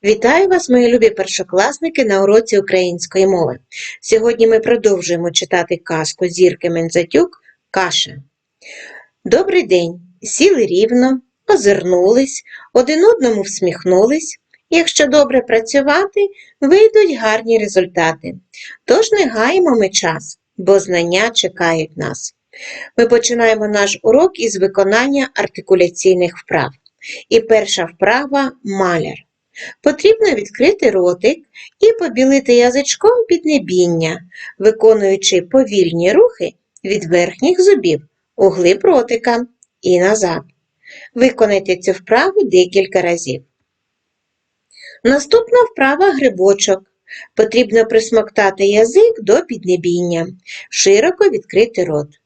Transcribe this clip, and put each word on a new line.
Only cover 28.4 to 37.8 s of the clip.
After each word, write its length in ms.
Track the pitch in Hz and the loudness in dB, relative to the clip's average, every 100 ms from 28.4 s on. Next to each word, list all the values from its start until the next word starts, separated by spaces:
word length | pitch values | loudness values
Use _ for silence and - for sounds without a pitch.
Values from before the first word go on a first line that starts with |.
| 262 262 | -4 -8
маляр. 600 | 202 196 185 170 147 - _ _ _ - - - | -10 -4 -2 -2 -6 -12 _ _ _ -20 -20 -10
Потрібно 500 | 294 294 403 453 415 | -8 -2 0 2 0
відкрити 600 | 233 208 - 285 415 262 | -2 -8 -2 0 0 -2
ротик 460 | 190 180 175 214 330 _ - - _ | 0 -2 -2 -4 -4 _ -20 -20 _
і 200 | 427 453 | 0 2
побілити 540 | 330 226 262 277 269 | -4 0 2 2 2
язичком 720 | 240 240 254 277 - 427 494 466 | 2 2 0 -4 0 2 2 0
піднебіння, 960 | 349 311 294 175 180 175 165 160 180 - - - - | -2 0 -2 0 0 0 0 -4 -6 -14 -20 -20 0
виконуючи 840 | 202 220 220 220 196 196 196 180 | 0 4 2 4 0 0 0 -2
повільні 720 | 175 269 247 202 170 170 175 | 0 0 0 0 0 0 0
рухи 400 | 277 466 - 170 _ _ _ | 2 2 0 -10 _ _ _
від 220 | 190 208 170 | -6 -6 0
верхніх 560 | 175 180 - 277 359 | 0 0 -2 -2 2
зубів 400 | 370 339 | 4 4